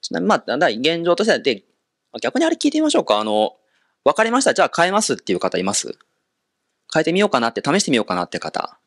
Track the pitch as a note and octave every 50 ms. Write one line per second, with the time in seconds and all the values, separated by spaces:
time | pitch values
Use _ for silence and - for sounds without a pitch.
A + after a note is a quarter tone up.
0 | - - G2+ E2+ F2+ G3+ G#3 - - - A2+ C#3 F3 D3+ G#2+ A2 B2+ D3+ E3 E3+
1 | E3+ F3 E3+ - A3 A3+ F3 A#2+ A2 C#3 A#2+ F#2+ _ _ _ _ _ _ _ _
2 | _ _ - B2+ - A#2 - C4 E4 D#4+ E4 - - D4 - D#4 D#4 D4+ D#4+ -
3 | - - G#2+ G#2 G#2+ G#2+ G#2+ G#2+ G#2+ - - _ _ _ _ _ _ _ _ _
4 | _ C3+ C#3+ - A3 A3+ A#3 C4 C4+ - B2 G3 F3+ - - - E3+ F3+ G3 G#3
5 | G#3+ - C3 - _ - F#2+ F2 - F#2 - F2 F2+ G2 G2+ - - - - _
6 | _ _ _ _ _ _ _ _ _ _ _ _ _ _ _ _ _ _ - D#3+
7 | D#3 D#3+ E3+ F#3+ G#3 G3+ - B2+ A#2 A2+ - G2+ - C#3+ D3+ G3 - - C#3+ A#2
8 | G#2+ - F2+ F2+ F2 - - F2+ - D#2 - - - - - _ _